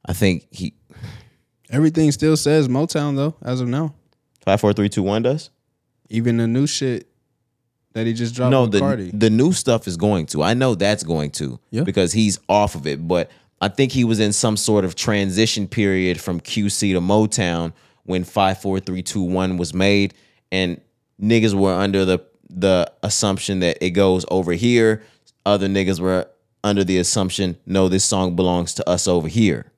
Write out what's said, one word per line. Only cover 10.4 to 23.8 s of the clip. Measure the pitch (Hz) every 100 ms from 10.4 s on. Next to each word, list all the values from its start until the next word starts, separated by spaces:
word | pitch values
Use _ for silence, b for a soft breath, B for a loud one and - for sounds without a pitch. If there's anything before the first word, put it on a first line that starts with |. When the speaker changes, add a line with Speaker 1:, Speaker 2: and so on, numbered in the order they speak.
Speaker 1:
I | 80
know | 120 131 98
that's | 98 107
going | 80 82 73
to | - 69 58 _
Speaker 2:
Yeah. | 110
Speaker 1:
because | 117 98 87
he's | 104 107 90 -
off | 101 104 82
of | 71
it. | 69 82
But | 87 85 b b _
I | 98
think | - 135
he | 127
was | 117 110
in | 104
some | 101 117 107
sort | - 104
of | 92
transition | - - 104 98 92 - - 95
period | - 101 92 92 87
from | - 87
Q | - - 101
C | - 104
to | 92
Motown | 92 104 107 - 90 85 85 b b b
when | - 92
five, | 90 - 95 92
four, | 98 95
three, | 95 92
two, | 90 104
one | 90 92 92 90
was | 85
made. | 90 98 101 98 b b b _
And | 95 90 85 _ _ _ _
niggas | 104 113 110
were | 98 98
under | 90 98 98
the, | 92 90 - _ _
the | 90 95 92 85 _
assumption | 104 - 104 95 - 92
that | 87 -